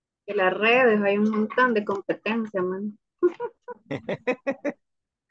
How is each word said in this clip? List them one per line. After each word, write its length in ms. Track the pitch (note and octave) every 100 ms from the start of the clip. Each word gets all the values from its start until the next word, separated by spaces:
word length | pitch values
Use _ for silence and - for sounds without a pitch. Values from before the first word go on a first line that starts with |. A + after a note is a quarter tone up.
| _ _ -
De 80 |
las 180 | G3+ F#3
redes, 480 | F#3+ G#3+ B3 B3+ G#3+
hay 160 | G3+ G3+
un 140 | G#3+
montón 440 | G#3+ G#3+ - B3+
de 100 | A3
competencia, 760 | G#3 G3 - - G3+ A3+ A3 G3
man. 380 | F3+ F#3+ G#3 G#3 _ _
<laughs> 1600 | F4 - A#4+ - - A#4+ _ D3 - G3+ - B3+ - - - - _ _ _ _ _